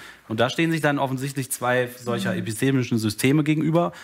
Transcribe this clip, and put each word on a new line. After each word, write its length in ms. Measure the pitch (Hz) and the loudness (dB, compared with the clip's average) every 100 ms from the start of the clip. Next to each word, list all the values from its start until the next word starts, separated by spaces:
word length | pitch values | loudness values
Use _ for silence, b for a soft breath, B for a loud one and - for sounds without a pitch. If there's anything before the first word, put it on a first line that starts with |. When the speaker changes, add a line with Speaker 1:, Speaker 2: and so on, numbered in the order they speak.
| B B - | B B -6
Speaker 1:
Und 120 | 110 | 0
da 80 | 117 | 0
stehen 220 | - 165 | 2 0
sich 100 | 165 | 2
dann 180 | 147 143 | 2 2
offensichtlich 500 | 135 131 139 139 127 | 0 -2 -4 -6 -6
zwei 360 | - 123 127 123 | -4 0 2 0
solcher 460 | - 120 120 95 | -4 -6 -2 -2
Speaker 2:
Mhm. 60 | 92 | -2
Speaker 1:
epistemischen 580 | 98 107 135 135 120 117 | -4 -2 2 2 2 0
Systeme 440 | 107 - 131 151 | 0 0 2 4
gegenüber 500 | 147 151 147 165 170 B | 4 2 2 2 0 B